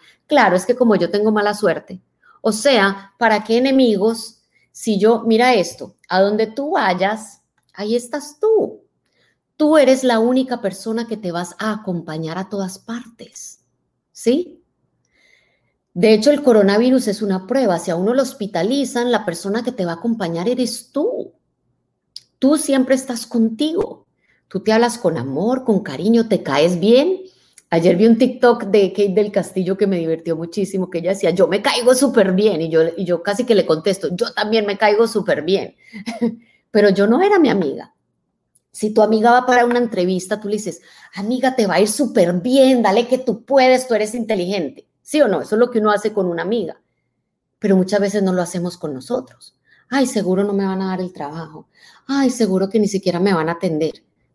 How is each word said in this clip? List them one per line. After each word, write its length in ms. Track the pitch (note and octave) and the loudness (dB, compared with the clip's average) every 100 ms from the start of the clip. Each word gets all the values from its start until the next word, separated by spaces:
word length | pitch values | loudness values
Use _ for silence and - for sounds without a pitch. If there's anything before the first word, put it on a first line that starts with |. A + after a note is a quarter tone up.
| _ _ _ | _ _ _
Claro, 300 | D4 G#3 F3+ | 2 4 2
es 100 | F#3 | 0
que 80 | |
como 220 | A#3+ A#3 G3 | 0 2 2
yo 140 | E3+ | 0
tengo 200 | G#3 G#3+ | 0 0
mala 240 | G#3+ G#3 | 0 -2
suerte. 480 | G#3 G3 D#3 - F#3 _ _ _ _ | 0 -2 -2 -8 -18 _ _ _ _
O 100 | A3+ | -4
sea, 640 | G#3+ C#4+ A#3+ G3 G3 - _ | 0 2 2 2 -2 -12 _
¿para 260 | A3+ G#3 | 0 0
qué 140 | G#3+ A#3 | 0 0
enemigos? 840 | C4+ C4+ B3 G3+ G#3+ A3+ - _ _ _ _ | 2 4 4 2 0 -2 -10 _ _ _ _
Si 260 | - - G3+ | -8 -4 2
yo, 240 | G#3+ A3+ | 2 2
mira 300 | A3+ A3 B3 | 2 2 4
esto, 400 | A#3 E3 - - _ - | 2 -2 -8 -18 _ -2
a 120 | F#3 | 2
donde 280 | G3 G#3+ A3 | 2 0 -2
tú 240 | A3 C#4+ | -4 -4
vayas, 720 | F4 G3+ F3+ F#3+ G#3+ A3 - _ _ _ | -2 0 0 -2 -4 -12 -20 _ _ _
ahí 220 | - G#3 | -12 -4
estás 440 | A#3+ A#3+ D4 C#4 - | -4 -4 -10 -12 -4
tú. 420 | G#4+ A4 - - _ _ _ _ _ _ _ - | 0 0 0 -8 _ _ _ _ _ _ _ -2
Tú 220 | D4+ D#4 | 2 4
eres 240 | C4 C4 | 6 4
la 160 | B3+ A3+ | 2 2
única 420 | A#3 B3+ C4 A#3+ | 2 0 -2 -4
persona 460 | G3 F#3+ A3+ A3+ A3+ | -6 -8 -8 -8 -6
que 100 | G#3+ | -8
te 140 | F#3+ | -6
vas 240 | E3+ F3 - | -6 -8 -8
a 120 | G#3+ | -8
acompañar 640 | G#3+ G3+ F3 D#3+ D#3 D#3+ E3+ | -6 -6 -8 -8 -10 -8 -8
a 120 | G3 | -8
todas 320 | G3+ F#3 - | -8 -8 -10
partes, 800 | - A#3+ - - - - - - _ _ _ _ _ | -14 -14 -14 -20 -20 -20 -20 -20 _ _ _ _ _
¿sí? 540 | - A3+ C#4 F4+ - _ _ _ _ _ _ _ _ _ _ _ _ _ | -4 -2 -2 -4 -14 _ _ _ _ _ _ _ _ _ _ _ _ _
De 200 | F3 G#3+ | 0 4
hecho, 160 | G#3+ A3 | 6 4
el 120 | D4 | 2
coronavirus 680 | C#4+ A3+ G3 G3+ B3 C4 G#3+ | 4 4 4 2 2 2 0
es 140 | F#3+ | -4
una 240 | G#3 F#3 F#3 | -4 -4 -2
prueba. 320 | C4+ A#3 E3+ | -2 0 -2
Si 120 | F#3+ | -2
a 60 | E3+ | -2
uno 180 | G3 | 0
lo 80 | B3+ | 0
hospitalizan, 880 | C4 - G3+ E3+ F#3+ C#4 C4 A#3+ A#3+ | -2 -6 -6 -4 -2 -2 -2 -2 -2
la 120 | A3 | -2
persona 380 | G3+ E3 G3 A3 | -4 -8 -6 -4
que 100 | A#3+ | -6
te 120 | G#3+ | -6
va 80 | F3 | -6
a 40 | E3+ | -4
acompañar 520 | A#3 A3 F3 E3 F#3+ | -4 -4 -4 -4 -2
eres 420 | B3 A#3 - - | -2 -4 -6 -8
tú. 440 | C#4 F#4+ - - _ _ _ _ _ _ _ _ - - _ | -4 -4 -6 -12 _ _ _ _ _ _ _ _ -20 -20 _
Tú 180 | C4+ D4+ | 0 2
siempre 380 | D4 C4+ B3+ | 2 0 2
estás 320 | C4 C4 A#3 - | 0 -2 -10 -4
contigo. 800 | A#3 A3 A3 D4+ E4+ - - _ _ _ _ _ | 0 0 0 -4 -2 -6 -10 _ _ _ _ _
Tú 120 | F#3+ | -6
te 120 | - | 0
hablas 260 | A3 A#3+ A#3 | 2 2 0
con 200 | F3+ E3 | -2 -2
amor, 460 | C3+ C3+ G#3+ B3+ | -4 -4 -2 -2
con 180 | B3+ G3 | 0 -2
cariño, 460 | - C3+ F#3+ A#3 A3 | -2 -4 2 2 2
te 140 | A3 | -2
caes 380 | - C#3 E3+ F3 | 0 2 2 2
bien. 400 | G3 B3 E4 F#4 - _ _ _ _ | 4 4 4 -2 -8 _ _ _ _
Ayer 260 | E3 F3 F3+ | 2 4 4
vi 100 | A3+ | 4
un 120 | A3 | 6
TikTok 460 | B3+ B3+ B3 A#3 | 2 4 2 2
de 260 | G3 G#3 F#3+ | 2 2 2
Kate 220 | G3 G3+ | 0 0
del 160 | F#3 G#3 | 0 0
Castillo 440 | G3+ E3+ F#3 F3+ F#3+ | -2 -4 -4 -4 -2
que 100 | G3+ | 0
me 120 | F3+ | 0
divirtió 380 | E3 D#3+ E3 E3 | -2 -4 -4 -6
muchísimo, 540 | E3+ - F#3+ F#3+ F3+ | -6 -6 -4 -4 -6
que 80 | E3+ | -4
ella 120 | F3 | -4
decía, 200 | G3 F3 | -2 0
"Yo 160 | F3+ F3+ | 2 2
me 160 | - | 2
caigo 320 | C#4+ B3 A#3+ | -2 0 2
súper 380 | B3+ C#4+ A#3 F#3+ | 4 4 4 2
bien", 280 | F#3 G#3+ E3 | 2 2 0
y 80 | E3 | 0
yo, 140 | D#3+ D#3+ E3+ | 0 0 -2
y 80 | |
yo 180 | F3 E3+ | -4 -2
casi 220 | F#3 G3+ | -2 -4
que 100 | A#3 | 2
le 100 | G#3 | 2
contesto, 440 | D#3+ D#3 G3 F#3 D#3 | 2 0 -2 -4 -6
"Yo 180 | F3+ A#3 | -6 -6
también 340 | - G#3 A3 G#3 | -4 -2 -2 -2
me 100 | G3+ | 0
caigo 300 | G#3+ G#3 A3+ | 2 2 2
súper 360 | A3 F3 D3 | 0 -2 -2
bien". 340 | D#3 F#3+ A#2 - _ | 0 -2 -4 -14 _
<laughs> 560 | G#3+ G#3+ - A#3 A#3 _ _ _ | -14 -12 -6 -6 -6 _ _ _
Pero 200 | G#3+ G#3 | 2 4
yo 160 | F#3+ G3+ | 4 2
no 160 | B3 | 2
era 160 | G4 G4+ | 4 4
mi 100 | C#4+ | 4
amiga. 460 | G3+ D3+ C3+ - _ _ _ _ _ _ _ _ | 2 -2 -6 -12 _ _ _ _ _ _ _ _
Si 200 | - G#3+ | -6 0
tu 100 | G#3+ | 2
amiga 280 | G#3+ A3 A#3 | 4 4 4
va 160 | B3 B3+ | 4 4
para 180 | B3 A#3+ | 2 2
una 120 | A#3+ | 0
entrevista, 640 | A#3+ G#3 F3+ F#3 F3+ G#3+ | 0 -2 -2 -2 -4 -6
tú 80 | G3+ | -4
le 80 | G#3 | -6
dices, 260 | G3 - _ - - | -6 -12 _ -20 -20
"Amiga, 400 | - G#3 B3+ C4 | -10 -6 -2 -2
te 120 | B3+ G3+ | 0 0
va 80 | |
a 60 | E3+ | 2
ir 80 | G#3 | 0
súper 440 | - B3 A#3 F3 F3+ | 0 0 2 2 0
bien, 420 | A#3+ C4+ C4 B3+ | 2 4 6 4
dale 240 | G#3+ G3+ A#3+ | 2 0 0
que 120 | B3+ | -2
tú 260 | - G3+ | -2 -6
puedes, 420 | - C4+ B3+ B3+ B3+ | 0 4 4 2 2
tú 80 | |
eres 200 | A3 G#3+ | -2 -2
inteligente". 720 | B3 A3 G#3 F3 G3+ C#3+ - _ _ | -4 -4 -4 -2 -4 -6 -10 _ _
¿Sí 200 | - D#4 | -4 2
o 80 | B3 | 2
no? 140 | E3+ | 2
Eso 140 | - A3 | -2 0
es 20 | |
lo 120 | A#3+ | 0
que 80 | A#3 | 2
uno 120 | G#3+ | 0
hace 220 | G#3 G#3+ | 0 -2
con 140 | G#3+ F#3 | -2 -2
una 160 | E3+ | -4
amiga. 380 | F3 A#3 E3 - _ _ _ _ _ _ _ _ | -4 -4 -6 -12 _ _ _ _ _ _ _ _
Pero 180 | G3+ F#3+ | 2 2
muchas 240 | F#3 G3+ | 2 0
veces 220 | G3+ G#3 | 0 0
no 100 | F#3+ | 0
lo 100 | F#3 | 0
hacemos 340 | E3+ F3+ F3 - | -4 -6 -8 -8
con 160 | D#3 | -10
nosotros. 640 | C3 - B3+ B3+ _ - _ _ _ _ | -10 -8 -8 -8 _ -20 _ _ _ _
"Ay, 180 | C4+ B3+ | -2 0
seguro 380 | A3+ F3 F#3+ | 0 0 0
no 80 | G3+ | 0
me 140 | G3+ G3 | -2 -2
van 160 | F#3+ | -2
a 60 | F#3+ | -4
dar 120 | F#3 | -4
el 120 | F3+ | -8
trabajo. 560 | - D3 D#3+ D#3 D#3 - _ - _ - | -10 -12 -12 -14 -18 -20 _ -20 _ -4
Ay, 240 | C#4 C4 | 0 0
seguro 380 | B3+ G#3+ F#3 G3 | 0 0 0 0
que 100 | A3+ | 0
ni 100 | G3+ | 0
siquiera 300 | F#3+ F#3 E3+ | 0 -2 0
me 140 | G3 | 0
van 140 | F3 D#3+ | 2 0
a 40 | |
atender". 520 | E3 F#3 D#3 D#3 - _ _ _ | -4 -4 -2 -4 -6 _ _ _